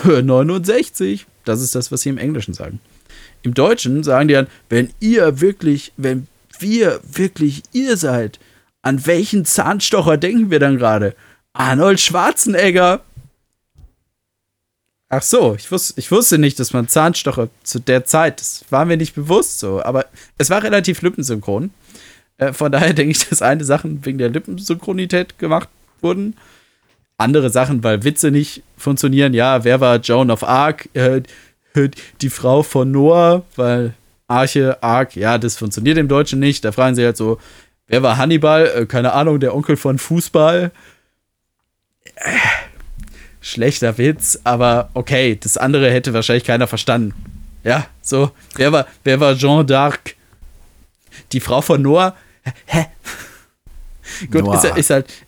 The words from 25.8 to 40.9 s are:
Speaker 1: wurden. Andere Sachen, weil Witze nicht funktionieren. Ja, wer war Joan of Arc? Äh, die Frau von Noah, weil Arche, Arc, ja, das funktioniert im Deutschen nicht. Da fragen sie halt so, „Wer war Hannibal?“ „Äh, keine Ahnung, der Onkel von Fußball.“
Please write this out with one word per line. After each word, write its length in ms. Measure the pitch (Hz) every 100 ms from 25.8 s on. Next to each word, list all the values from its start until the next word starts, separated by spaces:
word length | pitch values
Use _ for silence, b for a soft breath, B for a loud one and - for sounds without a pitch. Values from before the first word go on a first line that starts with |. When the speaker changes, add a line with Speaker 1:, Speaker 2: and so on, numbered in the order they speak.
| _ _
Speaker 1:
wurden. 360 | 170 185 202 220 b b b b b b _ -
Andere 320 | 113 151 131
Sachen, 340 | 123 131 131
weil 200 | 113 107
Witze 260 | 131 147 156
nicht 320 | 143 147 - - -
funktionieren. 560 | 143 139 143 135 139
Ja, 300 | 117 127 131
wer 180 | 120 131
war 160 | 127 120
Joan 320 | - 120 127
of 140 | 110
Arc? 440 | 113 127 151 151 -
Äh, 300 | 139 127 131 131 B B B _ 147 139 - B B
die 80 | 135
Frau 320 | - 127 139
von 300 | 151 135 131
Noah, 520 | 139 147 170 170 175 180 -
weil 400 | 123 123 117 - _ _ -
Arche, 540 | 123 135 143 131 127
Arc, 320 | 117 123 131 -
ja, 240 | 107 117
das 180 | 117 -
funktioniert 400 | 107 104 123 160
im 100 | 143
Deutschen 320 | 139 147 135
nicht. 240 | 143 139
Da 80 | 110
fragen 240 | 104 131 123
sie 80 |
halt 140 | 120 117
so, 220 | 110 113 b b b b -
„Wer 160 | 120
war 140 | 131 127
Hannibal?“ 500 | 143 160 151 156 160
„Äh, 180 | 120 110
keine 280 | 123 127
Ahnung, 260 | 139 156 147
der 160 | 135 139
Onkel 200 | 147 147
von 220 | 135 131
Fußball.“ 760 | - 170 - 165 156 175 175 - b